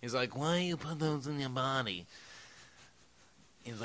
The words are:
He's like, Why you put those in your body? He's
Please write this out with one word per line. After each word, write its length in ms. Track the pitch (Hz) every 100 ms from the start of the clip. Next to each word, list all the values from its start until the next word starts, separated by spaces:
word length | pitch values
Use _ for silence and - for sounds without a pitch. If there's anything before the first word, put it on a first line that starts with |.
He's 140 | 120
like, 220 | 120 127 117
Why 220 | 151 175
you 180 | 180 170
put 220 | 151 160
those 280 | 156 151 135
in 140 | 147
your 100 | 139
body? 560 | 127 131 135 120 90 87 - - - - - - - - - - - - - - -
He's 160 | - 113